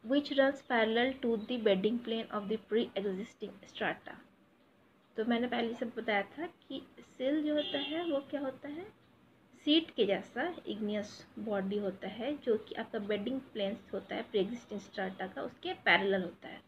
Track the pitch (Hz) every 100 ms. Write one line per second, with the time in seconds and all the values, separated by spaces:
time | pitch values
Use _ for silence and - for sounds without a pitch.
0 | 220 285 285 277 269 277 - 240 220 226
1 | 254 262 240 226 214 247 214 190 208 240
2 | 226 226 226 214 202 220 - 214 233 -
3 | 202 185 226 - 202 196 - - 196 165
4 | - - - _ _ _ _ _ _ _
5 | _ - 220 233 247 240 233 240 233 233
6 | 233 202 196 - 330 - _ 269 - -
7 | - - 262 302 302 302 294 285 285 320
8 | 349 277 277 285 269 262 277 302 403 -
9 | _ _ - _ _ - - 311 320 -
10 | 196 190 - 240 330 339 - 208 208 208
11 | 208 - - - 214 202 190 208 202 190
12 | 190 214 247 294 - 220 - - 226 226
13 | 202 214 208 262 262 220 196 220 - 190
14 | - 208 233 214 190 240 - 208 - -
15 | 190 190 190 269 247 - 349 370 - 180
16 | 196 196 180 - - -